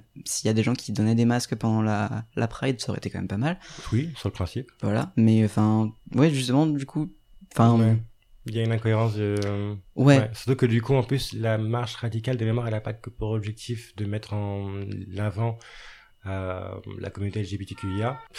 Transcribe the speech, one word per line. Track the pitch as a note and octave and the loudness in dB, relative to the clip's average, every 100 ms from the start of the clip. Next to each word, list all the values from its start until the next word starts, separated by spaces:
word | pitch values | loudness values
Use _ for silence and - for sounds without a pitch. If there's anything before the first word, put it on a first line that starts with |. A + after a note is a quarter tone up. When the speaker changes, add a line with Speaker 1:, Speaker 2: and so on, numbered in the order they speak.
| - - - | -10 -14 -8
Speaker 1:
s'il | - - | -2 2
y | |
a | A2 | 2
des | |
gens | A2 B2+ | 2 0
qui | - | -2
donnaient | G#2 G#2+ A2+ | 0 2 4
des | A#2 | 4
masques | A#2+ - A2+ | 2 0 -2
pendant | A2+ A2 | 0 2
la... | A2 G#2 G#2 A2 A2+ - | 2 0 -2 -4 -6 -4
la | A2+ | -4
Pride, | - C3 B2 | -2 -4 -2
ça | - | -4
aurait | G2 | -6
été | - | -6
quand | F#2 | -6
même | F#2 | -4
pas | G2 | -2
mal. | C#3+ F3+ - - - | -2 -4 -8 -16 -2
Speaker 2:
Oui, | A2 E3 C#3+ | -2 -2 -4
sur | G2+ | -6
le | |
principe. | - F2+ A#2+ C3 _ | -4 -6 -6 -10 _
Speaker 1:
Voilà, | G2+ G#2+ F#3+ - | -2 0 0 4
mais | A2+ A2 A2 | 6 6 4
enfin, | - G#2+ A2 A2 - - - | 4 4 4 2 -4 -4 4
ouais, | D#3+ | 4
justement, | C#3 B2 C3 D#3 | 4 2 2 2
du | D3 C3+ | 0 -4
coup, | D3+ E3+ - _ - - | -6 -8 -10 _ -20 -6
enfin, | - A#2 A#2 | 4 6 6
Speaker 2:
Ouais. | A2+ A2+ A2+ - _ - A#2+ | 6 4 0 -14 _ -16 -8
Il | A2+ | -2
y | |
a | A2+ | 0
une | |
incohérence | A2+ A2 A2 A2+ G#2 | 0 2 2 2 0
de, | G#2 G#2 G2+ G2+ G#2 G2+ - - | 0 0 0 -2 -4 -6 -8 2
Speaker 1:
Ouais. | C3 C#3 | 6 6
Speaker 2:
ouais. | A2+ | 4
Surtout | A2 - C3+ | -2 -2 2
que | B2 | 2
du | A2+ | 2
coup, | A2+ C#3 | 2 2
en | |
plus, | A#2 C3+ - A2 | 2 -2 -2 -4
la | A2 A2 | -2 0
marche | G#2+ A#2 A2+ - | 0 -2 -4 -6
radicale | A#2+ A2+ A2+ B2+ | -6 -4 -2 0
de | A2+ | 0
mémoire, | A#2+ A#2 | 0 0
elle | G#2+ | -4
a | |
pas | A2 A2 | -4 -8
que | - | -10
pour | - A2 | -8 -4
objectif | A2 G#2 G#2+ - A2+ - - | -2 -4 -8 -8 -10 -10 -8
de | G2+ | -4
mettre | G#2+ A2 | -4 -4
en | G#2+ G2+ G2+ G2 G2 G2 G2+ F#2+ | -4 -4 -4 -6 -6 -8 -8 -8
l'avant, | F#2+ G#2 F#2+ A#2 A2+ - - - - _ _ F#2+ | -4 -4 -2 -2 -4 -10 -20 -20 -20 _ _ -8
euh, | F#2+ F#2 F#2 F#2+ G2 G2+ G2 | -6 -4 -6 -8 -10 -12 -10
la | F#2+ | -10
communauté | - G2+ G#2+ | -6 -4 -4
L | F#2+ | -4
G | F#2+ | -6
B | G2 | -8
T | G2+ | -8
Q | G2 G2 | -4 -2
I | A2+ | -2
A. | C3+ - | -4 -10